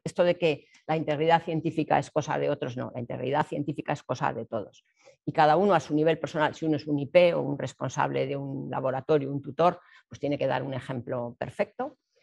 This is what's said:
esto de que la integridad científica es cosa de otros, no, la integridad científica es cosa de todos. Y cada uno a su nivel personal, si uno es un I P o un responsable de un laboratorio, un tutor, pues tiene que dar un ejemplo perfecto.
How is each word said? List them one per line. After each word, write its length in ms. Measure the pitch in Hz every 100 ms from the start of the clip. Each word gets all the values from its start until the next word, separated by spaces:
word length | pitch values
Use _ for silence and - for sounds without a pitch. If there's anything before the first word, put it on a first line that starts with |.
esto 180 | - -
de 160 | 175 175
que 280 | 170 143 - - -
la 100 | 160
integridad 460 | 151 147 160 165
científica 560 | 170 160 156 160 147 143
es 140 | -
cosa 260 | 156 151 143
de 120 | 143
otros, 260 | 143 139 123
no, 160 | 120
la 60 | 127
integridad 440 | 120 127 127 143
científica 500 | - 156 147 147 -
es 100 | 147
cosa 280 | - 135 139
de 140 | 135 113
todos. 380 | 113 - - _ _ - _ -
Y 60 |
cada 240 | 160 151 156
uno 180 | 208
a 60 | 170
su 120 | -
nivel 280 | 151 160 160
personal, 340 | 151 160 151
si 120 | - 160
uno 100 | 147
es 100 | 151
un 140 | 147
I 60 | 135
P 280 | 175 175
o 80 | 156
un 160 | 139 139
responsable 680 | 139 - 135 139 139 135 135
de 80 | 143
un 340 | 139 135 143
laboratorio, 640 | 143 131 131 131 156 135
un 100 | 143
tutor, 380 | 147 135 175 175 - - _
pues 120 | 127
tiene 180 | 143 143
que 80 | 135
dar 160 | 135
un 100 | 139
ejemplo 640 | 127 - 131 120 127 120 120
perfecto. 600 | - - 202 - 277 - _ _